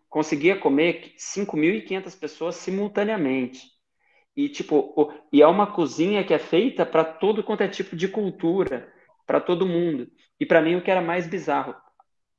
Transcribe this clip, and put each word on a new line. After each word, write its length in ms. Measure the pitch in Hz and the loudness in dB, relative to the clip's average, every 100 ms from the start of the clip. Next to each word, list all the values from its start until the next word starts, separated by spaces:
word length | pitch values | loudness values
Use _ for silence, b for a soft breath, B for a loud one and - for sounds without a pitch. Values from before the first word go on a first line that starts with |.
| _ | _
Conseguia 500 | 147 156 147 160 196 | -4 -2 2 2 2
comer 560 | 151 139 170 165 - - | 2 2 2 0 -10 -18
cinco 400 | - - 196 156 | -12 -8 -4 0
mil 180 | 160 | 0
e 80 | 214 | 0
quinhentas 340 | 208 190 185 - | -4 -8 -8 -12
pessoas 400 | 147 - 165 170 | -12 -8 -8 -8
simultaneamente. 1160 | - 190 202 202 208 220 139 131 123 - - _ _ _ _ _ _ - | -6 -4 -4 -2 -2 -2 -2 -2 -4 -10 -20 _ _ _ _ _ _ -6
E, 120 | 143 | -4
tipo, 440 | - - 147 - - | -4 -2 0 0 0
o, 160 | 147 B - | -2 B 2
e 100 | 143 | 8
é 40 | 147 | 8
uma 200 | 190 202 | 6 0
cozinha 520 | - 151 - 175 208 | 0 -2 0 0 0
que 100 | - | 0
é 40 | 156 | 0
feita 440 | - 170 247 - | 2 2 2 0
pra 200 | 170 160 | 0 2
todo 400 | 160 - 190 220 | 0 0 -2 0
quanto 180 | 208 208 | -2 -2
é 60 | 196 | -2
tipo 260 | - 190 | -4 -8
de 140 | 170 190 | -6 -4
cultura, 840 | 220 196 - 165 190 170 123 - b b b | -4 -6 -2 -2 0 -2 -4 -10 b b b
pra 160 | - 147 | -2 -2
todo 260 | - 175 190 | 0 0 0
mundo. 440 | 170 170 139 123 _ b - | 0 0 -2 -8 _ b -8
E 40 | 151 | 4
pra 140 | 165 | 4
mim, 140 | 156 | 4
o 80 | 175 | 0
que 80 | 175 | 0
era 100 | 185 | 0
mais 260 | 170 175 165 | 0 -2 -4
bizarro, 480 | 185 156 143 135 - _ _ _ _ _ | -6 -2 -2 -2 -10 _ _ _ _ _